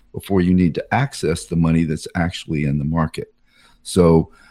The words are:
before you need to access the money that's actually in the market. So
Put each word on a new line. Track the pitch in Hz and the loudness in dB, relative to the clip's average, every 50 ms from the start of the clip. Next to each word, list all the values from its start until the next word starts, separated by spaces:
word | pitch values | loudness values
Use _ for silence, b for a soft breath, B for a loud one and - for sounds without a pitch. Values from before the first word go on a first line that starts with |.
| _ _ - | _ _ -16
before | - - - 98 92 | -16 -6 -2 0 2
you | 87 90 90 | 2 4 4
need | 92 90 82 73 | 4 2 2 0
to | - - - 104 | -4 -4 -2 0
access | 117 139 139 - - - 78 82 - - | 0 0 -2 -4 -4 -2 -2 -2 -4 -4
the | - 85 | -4 -2
money | 85 82 82 82 82 85 | 0 2 2 2 2 0
that's | 76 78 76 - - - | -2 -4 -6 -8 -8 -4
actually | 87 82 87 - - - - 80 73 76 | -4 -4 -4 -6 -8 -8 -6 -4 -4 -2
in | 71 71 73 | -2 -2 -2
the | 69 | -4
market. | 76 80 82 80 - - - - - _ _ b b b b b b b b | -2 -2 -2 -2 -2 -4 -10 -12 -14 _ _ b b b b b b b b
So | _ - - 95 87 82 82 82 80 b b b b b | _ -2 2 4 6 6 6 4 2 b b b b b